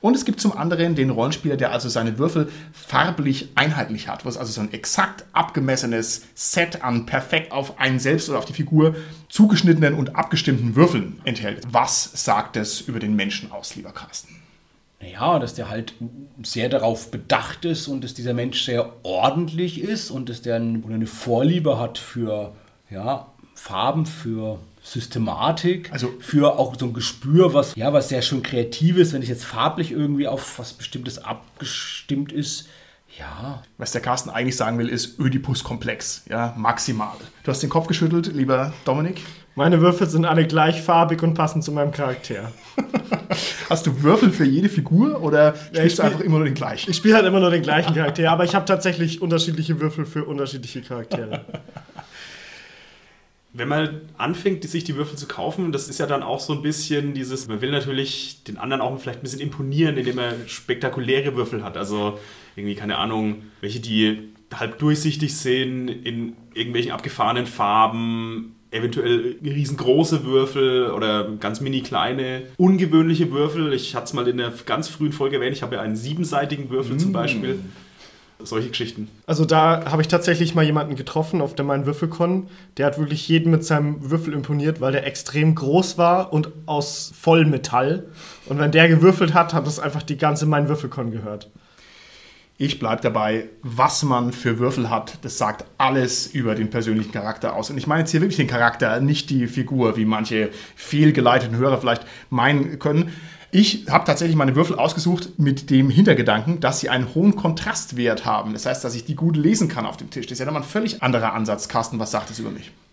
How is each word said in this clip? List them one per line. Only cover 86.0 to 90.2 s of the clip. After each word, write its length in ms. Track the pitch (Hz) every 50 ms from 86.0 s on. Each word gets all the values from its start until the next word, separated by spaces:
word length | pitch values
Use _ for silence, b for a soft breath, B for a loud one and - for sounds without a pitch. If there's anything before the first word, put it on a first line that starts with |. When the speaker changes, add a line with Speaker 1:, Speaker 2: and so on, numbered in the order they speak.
| 170 170 175 185 185 185 -
Speaker 3:
und 160 | 156 151 - - - -
aus 480 | - 151 147 143 - - - - - - -
Vollmetall. 840 | - 165 165 165 160 151 143 127 131 - 123 123 131 139 165 190 185 B B B B B B B B
Und 140 | - 135 143
wenn 140 | 151 147 156
der 160 | 160 165 170
gewürfelt 440 | 160 156 165 190 180 - 185 160 151
hat, 220 | 180 170 165 -
hat 120 | 165 135
das 140 | 147 151 -
einfach 220 | - 147 139 151 -
die 160 | - 151
ganze 260 | 131